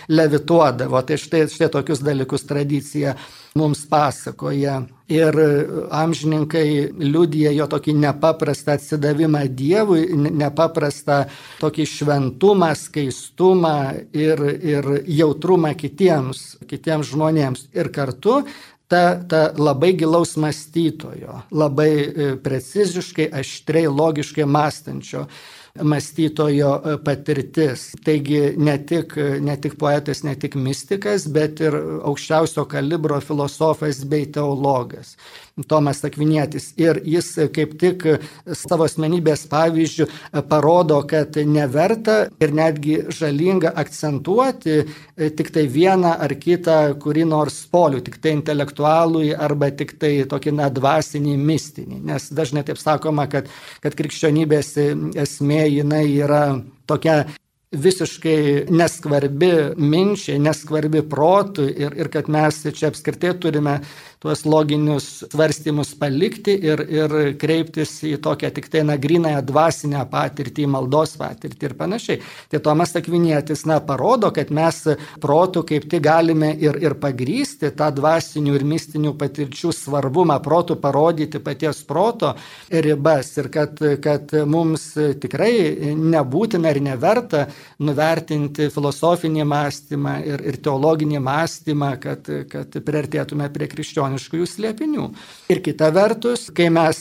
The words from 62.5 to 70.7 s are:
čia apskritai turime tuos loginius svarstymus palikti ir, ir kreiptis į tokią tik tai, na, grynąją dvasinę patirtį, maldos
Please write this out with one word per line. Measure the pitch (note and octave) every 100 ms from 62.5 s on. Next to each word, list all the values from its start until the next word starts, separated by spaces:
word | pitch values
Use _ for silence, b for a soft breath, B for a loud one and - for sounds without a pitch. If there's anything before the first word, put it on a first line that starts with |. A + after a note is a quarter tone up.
| D3+
čia | D3+ D#3 D#3
apskritai | C#3+ - A#2+ F3
turime | F3+ F3 D3 D3 C#3+ C#3+ B B B
tuos | D3+ D3+
loginius | D#3 D#3 D#3 D3+ D3+ D3 C3+ -
svarstymus | - D3+ D#3 D3 D#3+ D3 C#3
palikti | - D3 C3+ G3+ - - G3
ir, | D#3+ D3+
ir | D3+ D#3 D#3 D3+ D3
kreiptis | C#3+ D3+ D#3+ D#3+ D#3+ D3+ -
į | D#3 D3
tokią | D#3 D3+ C#3
tik | C#3+ -
tai, | D#3+
na, | D3+ C#3+
grynąją | C#3+ E3+ D#3+ D3
dvasinę | C3+ C#3 E3 D3+ D3 C#3+ B2+
patirtį, | D3 D3 C#3+ C#3 -
maldos | C#3+